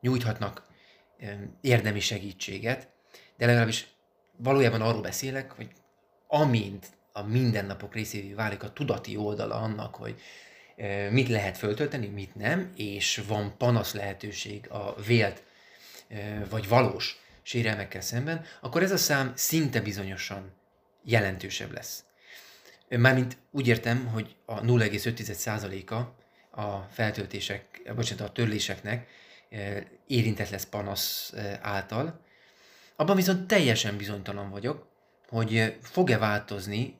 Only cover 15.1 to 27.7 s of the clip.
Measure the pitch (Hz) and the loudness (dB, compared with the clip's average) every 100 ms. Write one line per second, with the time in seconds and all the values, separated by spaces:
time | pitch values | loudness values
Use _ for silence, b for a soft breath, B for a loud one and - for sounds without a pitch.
15.1 | 120 101 - B B B B B B B | 4 4 -2 B B B B B B B
16.1 | 107 101 107 101 110 98 120 113 95 - | -10 -8 -6 -4 -4 4 6 6 2 -6
17.1 | - B B - - 110 104 98 95 - | -8 B B -6 -2 0 0 -4 -6 -4
18.1 | 117 143 165 160 B 127 123 190 190 - | -4 -2 -4 -6 B -2 2 2 2 2
19.1 | 143 131 123 - 160 147 117 101 98 95 | 2 0 -2 0 2 2 2 -2 -4 -6
20.1 | 95 - 98 95 - _ _ _ _ - | -6 -8 -8 -12 -18 _ _ _ _ 2
21.1 | 113 101 92 98 - 107 - - - - | 2 2 -4 -6 -8 -8 -10 -10 -12 -14
22.1 | B B B B B B B _ 123 123 | B B B B B B B _ 6 6
23.1 | 131 123 - _ 139 120 113 120 120 127 | 6 2 -4 _ 0 4 4 4 0 0
24.1 | 113 104 - - 110 113 123 110 101 120 | -4 -6 -12 -10 -4 4 4 4 0 -2
25.1 | 117 113 104 - 107 101 98 95 113 123 | -4 -6 -6 -4 -4 -6 -10 -8 -6 -6
26.1 | - b b b - 104 101 92 - 110 | -10 b b b -8 -6 -6 -10 -2 -2
27.1 | 104 95 101 - 101 - | -2 -6 -6 -6 -8 -10